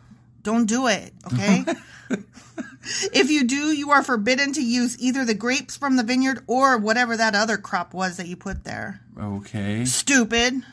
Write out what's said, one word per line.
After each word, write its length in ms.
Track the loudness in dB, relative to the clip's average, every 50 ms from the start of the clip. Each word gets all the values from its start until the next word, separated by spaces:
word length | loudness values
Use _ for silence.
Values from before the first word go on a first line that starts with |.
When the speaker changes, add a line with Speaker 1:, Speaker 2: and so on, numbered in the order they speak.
| -20 -20 -20 -20 _ _ _ -8 -4
Speaker 1:
Don't 220 | 0 2 2 2
do 220 | 2 2 2 2
it, 260 | 2 2 0 -2 -10 -16 -16 -8 -4
okay? 320 | -2 0 4 4 4 4 2 0 -4 -4 -8 -18 -20 -16 -8 -6
Speaker 2:
<laughs> 60 | -6 -6 -6 -10 -20 -20 -20 -18 -14 -14 -14 -14 -16 -16 -10 -8 -6 -4 -4 0 2
Speaker 1:
If 160 | 2 2 4
you 120 | 2 2 2
do, 260 | 0 0 -2 0 0 -2
you 160 | -2 0 2
are 120 | 2 2 4
forbidden 500 | 2 0 0 0 0 2 2 0 -2 -2
to 80 | -2 -2
use 360 | 0 0 0 0 0 -2 -2
either 260 | -2 -2 0 0 0
the 80 | -2 -2
grapes 420 | -2 0 -2 -2 -2 -4 -8 -10
from 200 | -4 -2 0 2
the 80 | 2 2
vineyard 400 | 2 2 2 2 0 0 -4 -4
or 300 | -2 0 4 4 4 4
whatever 400 | 4 2 2 2 2 2 0 0
that 180 | 0 0 2 2
other 220 | 2 2 0 0
crop 360 | -2 -4 -4 -4 -4 -4 -4 -6
was 240 | -4 -4 -4 -4
that 100 | -6 -10
you 80 | -10 -10
put 280 | -10 -10 -10 -10 -10 -10
there. 380 | -10 -10 -10 -10 -10 -12 -14 -18 -20 -14 -10
Speaker 2:
Okay. 680 | -8 -6 -6 -8 -8 -8 -6 -4 -4 -2 -2 -2 0
Speaker 1:
Stupid. 760 | 0 0 0 2 4 4 4 4 4 2 0 0 0 -2 -4 -8 -6